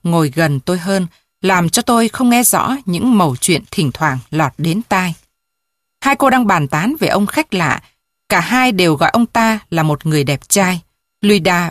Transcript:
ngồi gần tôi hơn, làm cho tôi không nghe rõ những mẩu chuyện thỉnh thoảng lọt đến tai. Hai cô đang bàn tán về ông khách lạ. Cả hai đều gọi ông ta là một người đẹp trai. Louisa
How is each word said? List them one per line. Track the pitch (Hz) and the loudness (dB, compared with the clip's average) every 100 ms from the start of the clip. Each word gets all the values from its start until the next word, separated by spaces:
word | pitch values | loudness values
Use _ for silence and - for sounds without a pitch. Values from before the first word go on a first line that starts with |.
ngồi | 170 170 151 | -2 0 0
gần | 143 160 139 | 0 -2 -2
tôi | - 180 | -2 -4
hơn, | 180 196 175 _ _ _ | -2 -2 -4 _ _ _
làm | 185 185 170 | 0 0 0
cho | 233 | 0
tôi | 240 233 226 | 0 2 0
không | - 247 | 0 2
nghe | 240 | 2
rõ | 247 185 - 269 190 | 2 0 -2 -4 -4
những | 175 254 220 | -2 2 2
mẩu | 165 127 | 2 0
chuyện | - 151 - | -2 -2 -2
thỉnh | - 147 | -4 -2
thoảng | - 156 131 - | -2 -4 -4 -6
lọt | 151 143 - | -2 -2 -2
đến | 160 185 - | -4 -4 -2
tai. | 190 180 170 _ _ _ _ _ _ _ - | -2 -2 -8 _ _ _ _ _ _ _ -6
Hai | - 277 | -2 0
cô | 269 | 2
đang | 254 220 | 2 2
bàn | 180 143 | 0 0
tán | 151 202 311 | -2 -2 -2
về | 180 | 0
ông | 196 202 | 0 -2
khách | 302 311 | -2 -4
lạ. | 190 156 - - _ _ _ - | -2 -2 -4 -8 _ _ _ -4
Cả | 190 | -2
hai | 170 247 254 | 0 0 0
đều | 190 175 | 2 2
gọi | 151 160 | 2 2
ông | 226 233 | 2 0
ta | 233 226 214 - | 0 0 -2 -4
là | 165 | -2
một | 156 147 156 | 0 -2 -2
người | 151 | 0
đẹp | 139 139 - | 0 -2 0
trai. | 202 185 175 - _ _ _ | 0 0 -2 -8 _ _ _
Louisa | 208 208 175 175 170 | 2 2 2 0 -2